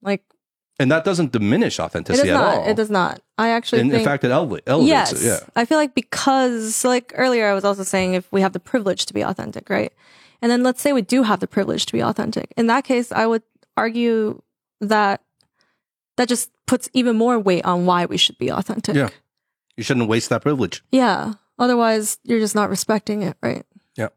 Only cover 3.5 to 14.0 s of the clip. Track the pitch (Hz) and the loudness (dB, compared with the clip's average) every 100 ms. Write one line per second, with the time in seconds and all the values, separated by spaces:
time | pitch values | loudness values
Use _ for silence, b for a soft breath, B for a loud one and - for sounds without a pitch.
3.5 | 233 233 233 127 226 220 143 123 131 165 | 0 0 0 2 2 2 0 2 0 0
4.5 | 87 - 143 262 302 202 - 117 104 - | -6 0 2 4 4 2 0 0 -2 -2
5.5 | - 233 311 302 254 - - - 269 254 | -4 2 2 2 -2 -6 -4 0 2 2
6.5 | 233 220 220 254 247 240 - 254 240 214 | 0 -4 -2 0 0 -2 -2 0 2 2
7.5 | 196 196 196 190 190 185 185 180 196 190 | 0 0 -2 -2 -2 0 -2 -2 0 0
8.5 | 185 - 254 196 185 - 208 208 196 220 | -2 -4 -4 -2 -4 -4 -4 -4 -4 -8
9.5 | 202 - 202 214 _ b b b b 233 | -12 -4 -4 -4 _ b b b b -2
10.5 | 240 254 254 294 277 190 247 233 190 190 | 2 0 0 0 0 2 2 2 0 -2
11.5 | - 196 - - 226 233 220 214 - - | -2 -2 -2 -4 -2 -2 -2 -4 -6 -8
12.5 | - 233 233 277 254 240 - 226 226 _ | -2 0 0 0 -2 -2 -2 0 -2 _
13.5 | _ _ - 226 226 | _ _ -4 -2 0